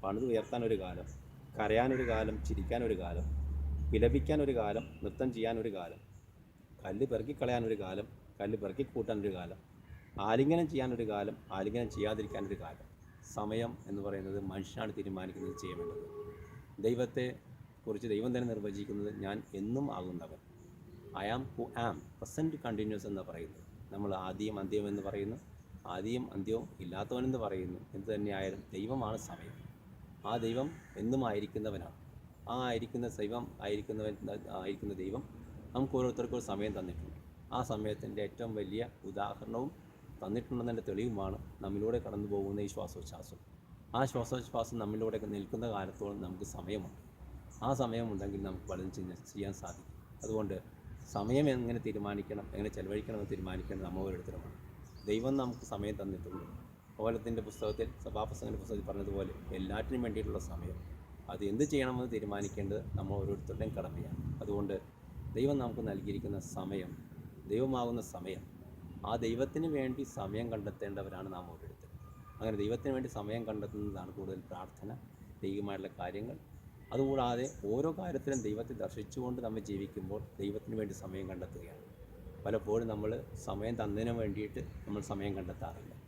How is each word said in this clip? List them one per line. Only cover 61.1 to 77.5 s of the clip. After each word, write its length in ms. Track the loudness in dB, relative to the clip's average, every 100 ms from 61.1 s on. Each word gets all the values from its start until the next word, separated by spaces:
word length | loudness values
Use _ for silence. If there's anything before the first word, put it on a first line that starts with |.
| -14 -8
അത് 140 | 0
എന്ത് 200 | 2 4
ചെയ്യണമെന്ന് 480 | 6 6 4 4 2
തീരുമാനിക്കേണ്ടത് 840 | 0 0 0 0 0 0 0 0 -2
നമ്മൾ 180 | 0 2
ഓരോരുത്തരുടെയും 600 | 2 0 -2 -2 0 0
കടമയാണ്. 680 | -2 -4 -4 -2 -2 -2
അതുകൊണ്ട് 400 | 0 0 2 0 -4 -16 -14 -10 -4
ദൈവം 240 | 4 4 6
നമുക്ക് 300 | 2 0 0
നൽകിയിരിക്കുന്ന 520 | 0 0 -2 0 -2
സമയം, 520 | -2 -4 -2 -2 -2 -8 -12 -12 -12 -12 0
ദൈവമാകുന്ന 540 | 2 4 4 2 0
സമയം 520 | -4 -6 -4 -6 -8 -14 -14 -12 -12 -6 -2
ആ 40 | 2 2
ദൈവത്തിന് 420 | 4 2 2 2 2
വേണ്ടി 260 | 2 0 -2 -2
സമയം 300 | -2 0 0
കണ്ടെത്തേണ്ടവരാണ് 800 | 0 -2 -4 -4 -4 -4 -4 -6 -6
നാം 100 | -8
ഓരോരുത്തരും. 420 | -10 -12 -12 -14 -14 -14 -14 -14 -2
അങ്ങനെ 160 | 0 2
ദൈവത്തിന് 280 | 2 2 2 2
വേണ്ടി 140 | 0 -2
സമയം 260 | 0 0 0
കണ്ടെത്തുന്നതാണ് 600 | -2 -2 -2 -2 -2 -6 -6
കൂടുതൽ 240 | -4 -4 -6
പ്രാർത്ഥന, 400 | -8 -8 -8 -8 -8 -10 -16 -16 -4
ദൈവികമായിട്ടുള്ള 500 | -2 0 0 -2 -4 -4
കാര്യങ്ങൾ. 360 | -4 -2 -4 -6 -10 -16 -16 -16 -4
അതുകൂടാതെ 520 | 2 4 6 4 4 0